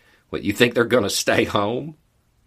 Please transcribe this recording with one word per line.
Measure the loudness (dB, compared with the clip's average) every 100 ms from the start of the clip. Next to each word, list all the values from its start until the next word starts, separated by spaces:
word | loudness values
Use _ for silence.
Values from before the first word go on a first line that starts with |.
| _ _ _
What, | -6
you | -4
think | 2 2
they're | 2
gonna | 2 2 0
stay | -2 0 0
home? | 2 0 -2 -4 -8 -16 _ _ _ _